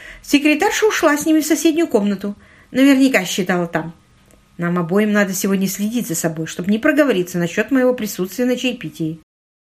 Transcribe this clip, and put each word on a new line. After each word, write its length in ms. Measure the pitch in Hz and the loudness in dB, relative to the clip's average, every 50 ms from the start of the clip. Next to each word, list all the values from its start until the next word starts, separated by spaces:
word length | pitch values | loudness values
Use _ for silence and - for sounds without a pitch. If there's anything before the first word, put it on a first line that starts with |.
| - - - - | -20 -20 -20 -18
Секретарша 680 | - - 294 277 285 302 302 302 381 427 440 - 427 | -4 0 0 2 4 2 2 2 2 0 2 2 2
ушла 300 | 427 - - 339 302 294 | 0 2 2 2 2 2
с 80 | 294 - | 2 2
ними 140 | 330 311 311 | 2 2 2
в 60 | 294 | 2
соседнюю 420 | 311 320 285 - 330 294 339 330 | 2 0 2 2 2 2 2 0
комнату. 480 | 320 - 208 202 202 196 190 - 202 202 - - - - - - _ | 0 0 0 0 0 -2 -4 -6 -8 -10 -10 -16 -20 -20 -20 -16 _
Наверняка 520 | - 254 269 285 269 262 269 254 - 196 180 | 0 4 4 6 6 6 4 4 2 0 -2
считала 440 | - - 208 185 196 185 175 170 | -2 -4 -2 -2 0 0 -2 -2
там. 260 | 170 - 160 160 165 - - _ _ _ _ _ _ _ _ _ _ _ | -2 -4 -4 -6 -6 -12 -18 _ _ _ _ _ _ _ _ _ _ _
Нам 200 | - 170 175 175 | -6 -4 -2 -2
обоим 360 | 180 170 160 185 208 214 208 208 | -2 -2 0 0 0 2 2 2
надо 200 | 208 202 190 185 | 2 0 0 -2
сегодня 340 | - - 196 196 190 196 | -4 -2 -2 0 0 -2
следить 400 | 190 - 202 208 214 240 240 - | -2 -4 -4 -4 -4 -4 -4 -4
за 80 | - 165 | -4 -4
собой, 320 | - - 160 156 160 160 | -2 -4 -4 -4 -4 -8
чтобы 240 | - - - 170 196 | -8 -8 -6 -2 -2
не 80 | 214 226 | -2 0
проговориться 580 | 226 311 285 294 294 262 208 180 175 - - | 0 2 2 2 2 2 2 0 -2 -2 -2
насчет 340 | 175 175 165 - 208 220 - | -2 -2 -2 -2 -2 -2 0
моего 220 | 277 254 254 254 247 | 2 2 2 2 2
присутствия 520 | 247 214 202 - - 185 190 - 254 247 | 0 -4 -6 -6 -6 -6 -6 -4 -2 -2
на 120 | 254 247 | -2 -2
чаепитии. 640 | - - 254 240 - 160 151 - - 160 156 165 160 _ _ _ _ _ _ _ _ _ _ | -2 -2 -4 -4 -6 -10 -12 -8 -6 -6 -6 -6 -10 _ _ _ _ _ _ _ _ _ _